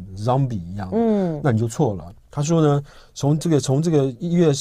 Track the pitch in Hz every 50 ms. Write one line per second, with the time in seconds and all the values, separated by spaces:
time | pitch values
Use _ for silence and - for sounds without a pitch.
0 | 90 95 92 98 107 120 123 135 139 123 117 98 82 85 95 104 139 185 185 226
1 | 233 226 214 202 190 175 160 147 147 147 113 110 120 113 - - 156 120 101 87
2 | 76 85 - - - _ - 147 147 151 170 165 156 147 143 143 143 - - -
3 | - _ - - - 139 151 160 - 170 160 139 - - 131 139 160 175 160 147
4 | 135 135 123 117 170 175 170 175 170 156 139 -